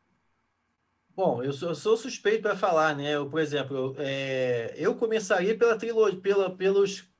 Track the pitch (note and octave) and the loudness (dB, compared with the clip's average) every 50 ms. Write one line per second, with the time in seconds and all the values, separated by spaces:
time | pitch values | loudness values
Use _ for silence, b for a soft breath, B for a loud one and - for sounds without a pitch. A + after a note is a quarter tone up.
0 | _ _ _ _ _ _ _ _ _ _ _ _ _ _ _ _ _ _ _ _ | _ _ _ _ _ _ _ _ _ _ _ _ _ _ _ _ _ _ _ _
1 | _ _ _ F#3 F#3+ D#3 B2 A#2+ C3 C#3 C#3 - - E3+ D#3 C#3+ - G#3+ A3+ A#3 | _ _ _ 0 0 2 2 0 -2 -4 -6 -6 -6 -6 -6 -2 0 2 2 2
2 | - B3+ - - - G3+ A3 G#3+ G#3 G#3 G3 F#3+ G#3+ F#3+ E3 D#3 D#3 D#3 D3 C#3+ | 0 -6 -12 -2 0 0 0 2 0 -2 -2 0 2 2 4 4 4 2 2 0
3 | C#3+ D3 D3 D3 C#3+ C#3 D#3 D#3+ D#3 C#3 D3 C#3 C3 C3 C#3 C3 C3 C3+ C3 D3 | -2 -2 -2 -2 -2 -2 -2 -2 -2 0 -2 -4 -4 -4 -4 -4 -4 -4 -4 -6
4 | C#3+ C3+ C#3 C3+ C3+ C3+ C3 C3 B2+ B2 A#2+ A#2 A2+ - - - D#3+ A3 B3 - | -6 -4 -4 -4 -4 -4 -2 -2 0 0 0 -2 -4 -6 -6 -2 -2 -2 0 0
5 | A#3 A3 A3 G#3+ F#3 - G#3 F3+ F3+ G#3 A3 - A#3 A#3 G#3+ G#3+ A3+ A3+ A3+ A3 | -2 0 0 -2 0 0 0 0 2 0 2 2 2 2 2 2 -2 -2 2 2
6 | G#3+ G3+ F3+ - - G3 G3+ G3 F#3+ F3+ F#3 - F#3 G3 G3 G3 G3 F#3+ - - | 2 2 2 0 0 2 2 2 2 0 -2 0 0 2 4 4 2 2 0 -6
7 | - _ _ _ | -14 _ _ _